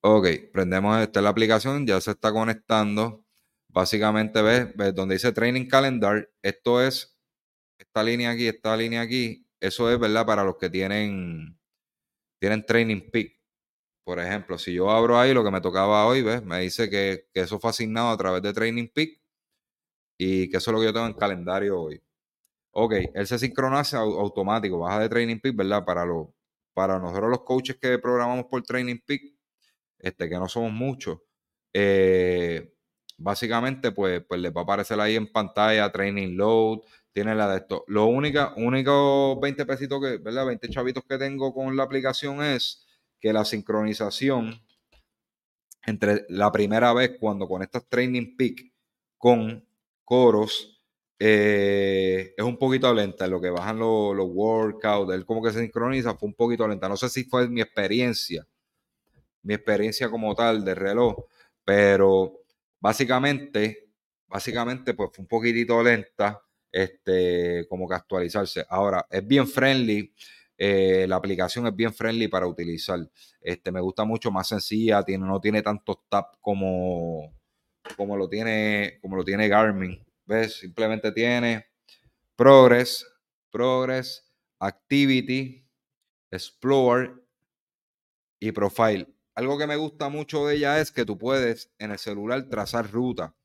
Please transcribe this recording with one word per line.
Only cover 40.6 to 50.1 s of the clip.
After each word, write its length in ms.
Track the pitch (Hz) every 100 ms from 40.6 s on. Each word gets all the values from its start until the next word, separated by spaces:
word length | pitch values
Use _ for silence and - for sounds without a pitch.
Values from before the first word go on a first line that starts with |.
| 117
chavitos 340 | 131 127 131
que 140 | - 135
tengo 340 | 139 139 135
con 240 | 127 131 135
la 60 |
aplicación 600 | 135 135 131 127 143 139
es 440 | 147 131 - - _ _ _ _
que 140 | 107
la 120 | 107
sincronización 1120 | 107 110 101 110 107 101 107 - 135 131 113 113 _ _ _ _ _ _ _ _ _ _ _ -
entre 400 | - 107 104 104 -
la 200 | 90 104
primera 440 | 104 104 110 120
vez 220 | 120 127 -
cuando 260 | 110 101 92
conectas 400 | 92 95 123 _
Training 480 | 123 127 127 117 -
Peak 360 | 127 - - _ _ _ _ _
con 480 | 123 120 110 113 _ _ _ _
Coros, 800 | -